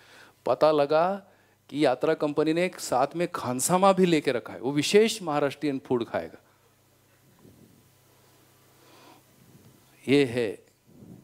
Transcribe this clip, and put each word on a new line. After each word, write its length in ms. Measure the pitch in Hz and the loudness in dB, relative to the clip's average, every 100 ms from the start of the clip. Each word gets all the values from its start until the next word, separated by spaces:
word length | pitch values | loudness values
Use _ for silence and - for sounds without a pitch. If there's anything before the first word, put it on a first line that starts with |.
| - - - _ - | -20 -20 -20 _ -4
पता 260 | 131 156 | 2 2
लगा 560 | 151 143 151 180 196 - _ _ _ _ | 2 2 2 0 -2 -10 _ _ _ _
कि 160 | 143 147 | 0 0
यात्रा 280 | 156 156 | 2 0
कंपनी 400 | 156 151 147 151 | 0 -2 0 0
ने 120 | 165 180 | 0 -2
एक 140 | - | -4
साथ 280 | - 127 139 165 | -4 -2 0 -2
में 160 | 170 | -6
खानसामा 640 | - 127 127 131 180 196 | -4 -6 -4 0 2 4
भी 120 | 185 180 | 4 4
लेके 260 | 156 139 | 2 0
रखा 220 | 117 - | -4 -6
है, 60 | 95 | -10
वो 120 | 117 | -4
विशेष 500 | 147 139 202 220 - | -2 2 4 4 0
महाराष्ट्रियन 580 | 175 147 143 - 147 135 | -4 -2 -2 -2 -6 -6
फूड 260 | - 127 107 | -4 -4 -2
खाएगा। 320 | 95 - - _ _ _ _ _ _ _ _ _ _ - - - _ _ _ _ _ _ _ _ _ _ _ _ - - - _ _ - - - _ _ _ 120 | -6 -8 -14 _ _ _ _ _ _ _ _ _ _ -20 -20 -20 _ _ _ _ _ _ _ _ _ _ _ _ -20 -20 -20 _ _ -20 -20 -20 _ _ _ 0
ये 180 | 143 131 | 2 2
है, 400 | 123 107 - _ _ _ - - - | -2 -6 -8 _ _ _ -20 -20 -20